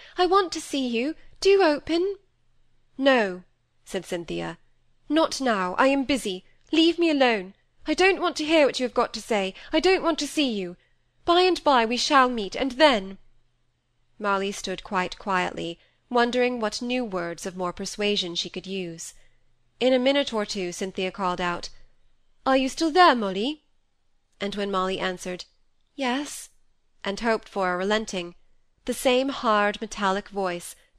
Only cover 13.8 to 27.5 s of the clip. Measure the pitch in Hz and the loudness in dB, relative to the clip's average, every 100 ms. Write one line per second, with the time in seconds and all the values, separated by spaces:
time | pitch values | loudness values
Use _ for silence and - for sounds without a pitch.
13.8 | _ _ _ _ 208 196 196 202 - 185 | _ _ _ _ -2 0 -2 -6 -8 -8
14.8 | - 196 180 - - 185 175 - 170 170 | -4 -2 -2 -6 -2 0 0 -4 -10 -10
15.8 | _ _ _ 247 240 247 247 247 214 - | _ _ _ 0 2 2 0 0 -4 -4
16.8 | 240 254 233 185 170 170 196 180 180 170 | -4 -4 -2 -6 -6 -8 -10 -6 -6 -6
17.8 | 196 - 208 208 180 175 - 190 185 190 | -10 -4 -2 -2 -4 -6 -8 -10 -8 -8
18.8 | 175 165 - - _ _ _ _ _ _ | -8 -10 -16 -18 _ _ _ _ _ _
19.8 | 247 254 254 277 277 226 208 208 180 175 | 2 4 4 2 0 -2 -4 -4 -6 -6
20.8 | 190 190 185 175 185 180 175 175 - - | -8 -4 -6 -2 -4 -2 -4 -4 -10 -16
21.8 | - _ _ _ _ _ - 269 262 - | -20 _ _ _ _ _ 2 2 2 -2
22.8 | 320 311 349 247 202 190 240 311 _ _ | 2 6 8 6 0 -2 -4 -6 _ _
23.8 | _ _ _ _ _ _ 202 202 202 196 | _ _ _ _ _ _ -8 -4 -2 0
24.8 | 185 190 185 180 185 180 - _ _ _ | -2 -2 -4 -6 -10 -10 -14 _ _ _
25.8 | _ - 262 254 294 - - _ _ _ | _ -6 -4 -4 -6 -12 -18 _ _ _
26.8 | _ _ 196 202 226 220 - | _ _ -8 -4 0 -2 -2